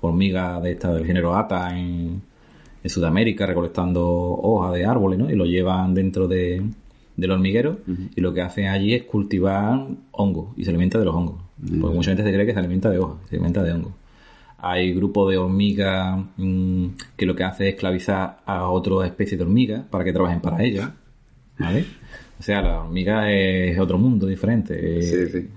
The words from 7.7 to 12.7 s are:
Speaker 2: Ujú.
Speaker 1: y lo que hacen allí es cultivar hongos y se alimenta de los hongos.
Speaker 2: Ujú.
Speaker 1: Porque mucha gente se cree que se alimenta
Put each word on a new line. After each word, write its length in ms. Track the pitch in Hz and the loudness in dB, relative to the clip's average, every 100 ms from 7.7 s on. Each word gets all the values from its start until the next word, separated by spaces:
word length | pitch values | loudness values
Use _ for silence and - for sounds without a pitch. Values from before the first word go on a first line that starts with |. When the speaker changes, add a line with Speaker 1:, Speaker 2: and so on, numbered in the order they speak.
| 196 - | -2 -6
Speaker 2:
Ujú. 140 | 90 92 - | -6 -6 -2
Speaker 1:
y 60 | |
lo 120 | 90 | -2
que 80 | 87 | -2
hacen 260 | 92 - 98 | -4 -4 -2
allí 260 | 98 98 | 0 2
es 100 | 120 | 0
cultivar 840 | 120 107 101 98 95 98 104 131 135 - - | 0 -4 0 0 2 2 0 0 -2 -12 -12
hongos 380 | - 101 80 - - | -2 0 0 -6 -6
y 60 | |
se 60 | 92 | -2
alimenta 260 | 85 90 92 | 2 2 2
de 60 | 85 | 2
los 100 | 80 | 0
hongos. 200 | 85 - - - | -2 -6 -16 -12
Speaker 2:
Ujú. 160 | 92 82 | -4 -2
Speaker 1:
Porque 140 | 82 85 | 0 0
mucha 160 | 98 | 0
gente 120 | 92 | 0
se 100 | 104 | 2
cree 120 | 95 107 | 2 2
que 80 | |
se 60 | 101 | 0
alimenta 300 | 90 | 0